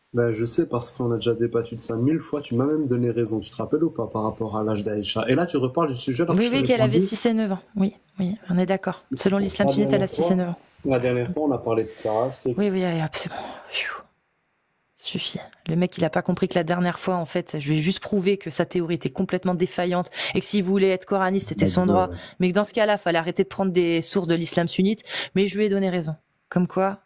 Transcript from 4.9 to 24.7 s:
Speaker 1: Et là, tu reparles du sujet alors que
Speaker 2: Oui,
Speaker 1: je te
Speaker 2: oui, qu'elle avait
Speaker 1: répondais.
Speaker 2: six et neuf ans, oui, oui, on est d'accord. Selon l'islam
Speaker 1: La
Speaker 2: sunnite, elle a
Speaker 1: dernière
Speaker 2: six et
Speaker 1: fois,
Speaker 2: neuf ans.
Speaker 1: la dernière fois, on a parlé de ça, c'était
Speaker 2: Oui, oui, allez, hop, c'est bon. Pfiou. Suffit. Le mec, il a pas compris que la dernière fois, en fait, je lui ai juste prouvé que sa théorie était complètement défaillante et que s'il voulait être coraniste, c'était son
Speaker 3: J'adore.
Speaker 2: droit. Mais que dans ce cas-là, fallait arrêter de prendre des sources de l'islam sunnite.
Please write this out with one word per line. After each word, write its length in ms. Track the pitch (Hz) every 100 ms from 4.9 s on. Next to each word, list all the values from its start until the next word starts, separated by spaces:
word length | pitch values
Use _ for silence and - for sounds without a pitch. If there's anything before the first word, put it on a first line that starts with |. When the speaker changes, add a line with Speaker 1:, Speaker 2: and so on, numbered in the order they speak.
| 107 98 120 110
Speaker 1:
Et 80 | 131
là, 100 | 175
tu 120 | 147
reparles 320 | 127 127 165
du 60 | 123
sujet 260 | - 123
alors 120 | 165 185
que 40 |
Speaker 2:
Oui, 60 | 233
Speaker 1:
je 60 |
te 40 | 262
Speaker 2:
oui, 80 |
qu'elle 120 | 254 240
avait 120 | -
Speaker 1:
répondais. 120 | 147 196
Speaker 2:
six 200 | 220 240
et 80 |
neuf 180 | 220 220
ans, 80 | 190 - 208
oui, 180 | 196 - _ -
oui, 180 | 185 208 -
on 80 | 180
est 80 | 185
d'accord. 380 | 190 190 175 _ 131
Selon 240 | 196 196
l'islam 280 | 202 - 196
Speaker 1:
La 60 |
Speaker 2:
sunnite, 160 | 139 208
elle 60 | 202
a 120 | 190
Speaker 1:
dernière 20 |
Speaker 2:
six 120 | -
et 40 | 170
Speaker 1:
fois, 80 | 185
Speaker 2:
neuf 120 | 175
ans. 80 | 175 - _ 143
Speaker 1:
la 140 | 131
dernière 300 | 127 123 120
fois, 120 | 175
on 80 | 151
a 60 | 123
parlé 260 | - 113
de 80 | 110
ça, 400 | - 110 107 127
c'était 260 | 131 131 127
Speaker 2:
Oui, 120 | 208
oui, 140 | 190 185
allez, 160 | 165
hop, 60 | 156
c'est 160 | - -
bon. 80 | - - - -
Pfiou. 220 | - - - - _ _ _ _ _ _ _ _ _
Suffit. 400 | - 180 - - - - -
Le 80 | 160
mec, 200 | 180 -
il 40 | 160
a 40 |
pas 140 | -
compris 240 | 175 175 180
que 80 | 180
la 80 |
dernière 340 | 165 175 175 170
fois, 180 | - 180
en 80 | 165
fait, 320 | 180 170 156
je 100 | 143
lui 80 | 156
ai 40 |
juste 180 | 156 190
prouvé 380 | - 208 185 196
que 120 | 175
sa 160 | - 170
théorie 300 | 185 165 170
était 160 | -
complètement 420 | - 185 180 185
défaillante 560 | 180 180 - 180 180 175 - -
et 60 | -
que 60 | -
s'il 180 | 208
voulait 260 | 180 196 190
être 160 | 185 -
coraniste, 440 | 196 185 196 -
c'était 180 | - 196
son 140 | 180 185
Speaker 3:
J'adore. 220 | 196 185
Speaker 2:
droit. 100 | 90 - -
Mais 100 | 180
que 60 | 180
dans 80 |
ce 100 | 208
cas-là, 240 | - 214 208
fallait 220 | - 170
arrêter 240 | 165 170
de 40 | 190
prendre 220 | - 196
des 300 | 180 170 165
sources 240 | 160 196 175
de 60 |
l'islam 340 | 170 165 -
sunnite. 360 | 170